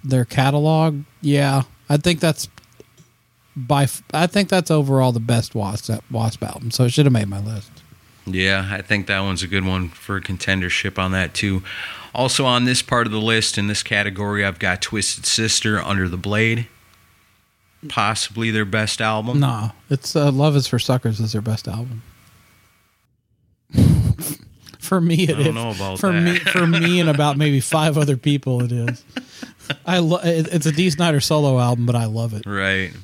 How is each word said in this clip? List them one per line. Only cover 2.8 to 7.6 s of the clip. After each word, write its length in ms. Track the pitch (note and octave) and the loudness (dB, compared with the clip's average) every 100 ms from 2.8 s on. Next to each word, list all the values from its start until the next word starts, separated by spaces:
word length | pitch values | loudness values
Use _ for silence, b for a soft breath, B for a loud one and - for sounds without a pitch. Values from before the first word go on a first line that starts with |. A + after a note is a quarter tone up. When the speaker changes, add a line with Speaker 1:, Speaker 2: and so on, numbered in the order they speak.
| - _ _ _ _ _ _ C#3+ | -20 _ _ _ _ _ _ -12
Speaker 1:
by 280 | A#2+ C#3+ | 0 2
f-, 180 | C3+ - - | 2 -2 -6
I 140 | D3+ E3+ | -2 0
think 220 | G3+ G3 | 0 2
that's 220 | F#3+ E3 | 0 2
overall 420 | D#3 C#3 C3+ B2+ | 2 4 4 4
the 80 | A#2+ | 2
best 340 | A2+ A#2 - | 0 0 0
Wasp, 360 | A2+ G2 G#2 - A2 - | -6 -4 -6 -6 -6 -4
Wasp 320 | A#2+ A2 - | -4 -2 -4
album, 280 | - - A#2 | -10 -8 -6
so 120 | - | 0
it 80 | B2 | 2
should 140 | D3+ C#3+ | 4 4
have 60 | |
made 160 | A#2+ G2+ | 4 0
my 100 | G2+ | -4
list. 300 | G#2 A2 | -8 -10